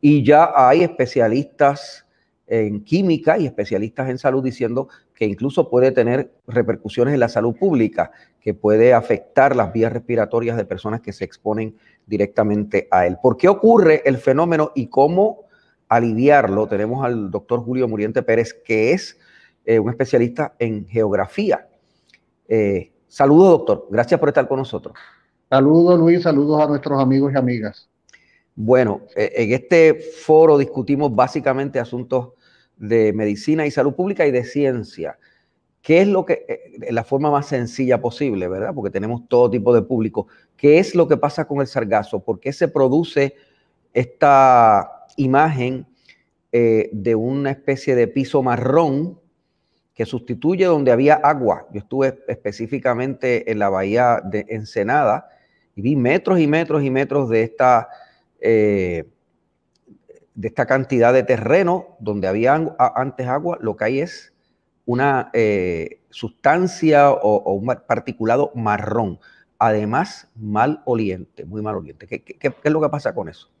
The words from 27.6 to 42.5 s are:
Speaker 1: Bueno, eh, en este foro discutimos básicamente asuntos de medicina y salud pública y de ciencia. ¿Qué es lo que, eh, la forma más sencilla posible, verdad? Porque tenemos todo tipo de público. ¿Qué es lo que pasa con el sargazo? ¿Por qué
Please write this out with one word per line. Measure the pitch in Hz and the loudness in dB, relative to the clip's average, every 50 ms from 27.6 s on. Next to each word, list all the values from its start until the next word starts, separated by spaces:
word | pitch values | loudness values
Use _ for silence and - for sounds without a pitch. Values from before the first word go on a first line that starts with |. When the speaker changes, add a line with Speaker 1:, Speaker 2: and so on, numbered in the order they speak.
| 107 107 - - _ _ _ _ _ _ _ _ _ _ _ _ _ _ _ | -6 -10 -12 -14 _ _ _ _ _ _ _ _ _ _ _ _ _ _ _
Speaker 1:
Bueno, | - 107 110 127 127 127 110 101 - - - _ | -10 0 2 4 4 4 2 -2 -6 -8 -12 _
eh, | - 104 101 - | -4 -4 -4 -2
en | - 117 104 120 | -2 -2 0 0
este | 131 - - 180 165 165 160 156 | -2 -2 2 4 6 6 6 4
foro | 156 - - - - - - 156 156 160 165 151 | 2 -4 -16 -18 -18 0 4 6 6 8 8 6
discutimos | 143 139 - - 131 123 - 143 135 151 143 117 | 4 2 0 -4 -8 -4 -2 -2 -2 0 -2 2
básicamente | 104 123 127 - 160 123 143 131 131 139 139 135 135 | 2 0 0 0 -4 -2 -2 -2 -2 -4 -6 -6 -6
asuntos | 120 120 - 123 127 123 131 127 120 123 _ _ _ _ _ _ _ _ _ _ | -8 -6 -8 -12 -8 -4 -4 -4 -4 -6 _ _ _ _ _ _ _ _ _ _
de | - 107 113 117 110 107 101 | -6 -2 2 2 2 2 0
medicina | 107 110 107 101 101 - - 151 156 156 | 0 -2 -4 -4 -4 -2 -2 -2 -2 -2
y | 147 | -4
salud | 139 - 131 143 135 | -2 -2 -2 -2 -2
pública | - 180 196 202 - 175 | -4 -4 -6 -2 0 0
y | 143 | 0
de | 131 123 120 | 0 -2 -4
ciencia. | 123 - 143 143 135 127 120 107 - - - 82 73 - _ _ _ _ _ _ _ _ _ _ _ _ _ _ | -4 -6 -2 -2 -2 -2 -4 -8 -12 -12 -12 -12 -12 -12 _ _ _ _ _ _ _ _ _ _ _ _ _ _
¿Qué | - 160 170 | 2 4 4
es | 196 202 | 4 4
lo | 202 190 175 | 2 0 0
que, | - 160 - - - | -2 -4 -4 -4 -10
eh, | 117 - - - - - - - | -12 -12 -12 -20 -20 -18 -12 -6
la | 117 113 113 | -6 -6 -4
forma | _ 139 139 147 151 | _ -4 -2 -2 0
más | 147 143 139 - | -2 -2 -4 -4
sencilla | 151 127 120 117 - - 135 127 127 113 | -6 -6 -6 -6 -6 -6 -2 0 0 0
posible, | - 120 113 - 147 135 110 95 92 90 | 0 -4 -6 -4 -4 -4 -4 -4 -6 -6
verdad? | 92 95 101 - 180 | -6 -6 -6 -8 -8
Porque | 143 107 101 | -8 -8 -6
tenemos | - 98 98 107 120 120 120 _ | -6 -6 -6 -6 -8 -8 -8 _
todo | - 120 123 120 | 2 4 4 4
tipo | 101 123 101 120 123 | 2 -2 0 2 2
de | 117 101 | 2 2
público. | - 131 120 110 110 - - 98 _ _ _ _ _ _ | 0 -4 -4 -4 -4 -4 -6 -10 _ _ _ _ _ _
¿Qué | _ - 143 151 165 | _ 2 4 4 4
es | 196 214 - | 4 2 0
lo | 175 165 | 0 2
que | - 147 123 | 2 0 0
pasa | - 147 143 - 156 | 0 -4 -4 -4 -8
con | - 147 139 | -6 -4 -4
el | 139 | -4
sargazo? | 127 - 131 113 104 110 107 104 - - 104 | -4 -4 -6 -4 -2 -2 -2 -2 -4 -8 -10
¿Por | - - 113 120 | -6 -6 -8 -6
qué | _ 135 | _ -10